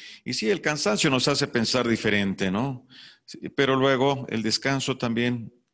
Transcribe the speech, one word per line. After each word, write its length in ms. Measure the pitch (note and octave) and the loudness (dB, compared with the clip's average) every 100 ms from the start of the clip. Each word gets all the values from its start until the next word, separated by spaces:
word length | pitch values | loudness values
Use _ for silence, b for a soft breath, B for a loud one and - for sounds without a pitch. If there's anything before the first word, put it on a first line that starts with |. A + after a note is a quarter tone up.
| B B | B B
Y 100 | - | -8
sí, 160 | B2+ G#3+ | -4 -2
el 120 | F#3 | 0
cansancio 480 | D#3 D3+ G3+ G#3 D#3+ | 0 0 0 2 2
nos 180 | C3 B2 | 2 2
hace 200 | C#3 C#3 | 0 0
pensar 400 | A#2+ A2+ C3 A#2 | 0 0 2 2
diferente, 640 | A2+ A2 G#2 G2+ F#2 G2 | 0 2 0 0 -2 -2
¿no? 360 | F#2+ C3+ B2+ - B B B - | 0 -2 -6 -12 B B B -20
Sí, 240 | - - | -14 -8
pero 260 | - C3+ C3+ | 0 2 4
luego 500 | C3 C3+ C#3 C3+ B2+ | 4 4 2 0 -4
el 140 | A2+ | -4
descanso 540 | A2 A2 C#3 C#3 B2+ B2+ | -2 -2 0 -2 -2 -2
también 560 | B2 A2+ A#2+ B2 A2 - _ | -2 0 0 -2 -6 -16 _